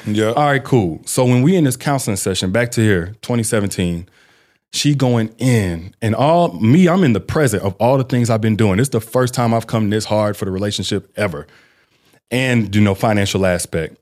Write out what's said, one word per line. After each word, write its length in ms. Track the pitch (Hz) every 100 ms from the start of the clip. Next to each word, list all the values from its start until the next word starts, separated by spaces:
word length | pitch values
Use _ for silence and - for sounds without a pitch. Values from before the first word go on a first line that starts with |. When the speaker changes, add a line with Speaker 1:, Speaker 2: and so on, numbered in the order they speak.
| 107
Speaker 1:
Yeah. 260 | 104 107
Speaker 2:
All 140 | 120 147
right, 180 | 139
cool. 380 | 135 127 90 78 -
So 200 | - 127
when 160 | 123
we 160 | 135 185
in 80 | 143
this 100 | 120
counseling 400 | - 135 - 98
session, 360 | 104 92 92
back 200 | 110 120
to 100 | 120
here, 340 | 107 92 85 107
twenty 220 | - 120
seventeen, 640 | 110 113 101 - 90 85 87 _ _ _ _ _ _
she 200 | - 143 143
going 340 | 131 120 110 -
in, 560 | 127 120 95 82 90 -
and 140 | 113 113
all, 380 | 139 170 170 -
me, 280 | 113 - 175
I'm 140 | 185 156
in 80 |
the 60 | 104
present 420 | - - 143 101
of 120 | 98 90
all 180 | 117 135
the 60 | 127
things 240 | 123 117
I've 120 | 110
been 140 | 110 104
doing. 200 | 107 92
It's 100 | 135
the 120 | 117
first 320 | - 127 127
time 200 | 123 120
I've 140 | 113 113
come 220 | 113 107
this 140 | 107 104
hard 300 | 107 104 101
for 80 |
the 80 | 98
relationship 580 | 92 104 104 92 101 - -
ever. 320 | 101 76 73 _ _ _ _ _ _ _ -
And, 440 | 123 131 123 101
you 60 | 104
know, 140 | 104 95
financial 500 | 120 104 98 95 95
aspect 520 | 87 - 85 78 -